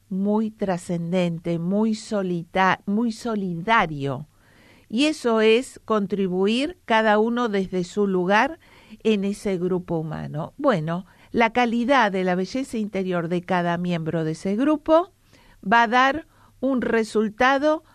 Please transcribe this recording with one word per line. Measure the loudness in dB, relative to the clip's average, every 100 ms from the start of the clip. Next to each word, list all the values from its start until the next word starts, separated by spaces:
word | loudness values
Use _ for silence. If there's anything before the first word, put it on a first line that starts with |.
| -8
muy | -4 0 0 -2
trascendente, | -4 -4 -4 -4 -6 -2 0 0 -2 -4 -4
muy | 0 0 0
solita-, | -2 -4 -4 -2 -4 -4 0 2 2 -2
muy | -2 -2
solidario. | -4 -6 -4 -4 -4 0 2 2 -2 -6 -6 -10 _ _ _ -20 -20 -6
Y | 0 0
eso | 0 0 4
es | 4 4 2 -10 -2
contribuir | -2 0 -2 -2 0 0 0 -2 -6
cada | 0 2 4 4
uno | 2 0 -2
desde | -2 -2 -4 -4
su | -2 0
lugar | 0 2 2 2 -4 _ -20 -20 -4
en | 0 0
ese | 0 -4 -4 -2
grupo | -2 -2 -2 -6
humano. | -4 -8 -8 -8 -10 -2
Bueno, | 0 0 -2 -6 -8 _ -6
la | 0 2
calidad | 2 0 0 2 2 2
de | 0 0
la | 0
belleza | -2 -6 -6 -6
interior | -4 -4 -2 -2 -2
de | -4
cada | -2 0 0 -2
miembro | -2 -2 -2 -2 -2
de |
ese | -4 -4 0
grupo | 0 0 2 2 2 _ _ _ -20 -8
va | 2 4
a | 4
dar | 4 2 0 -8 _ -20 -6
un | -2 0
resultado | 0 0 0 0 0 2 2 4 2 0 _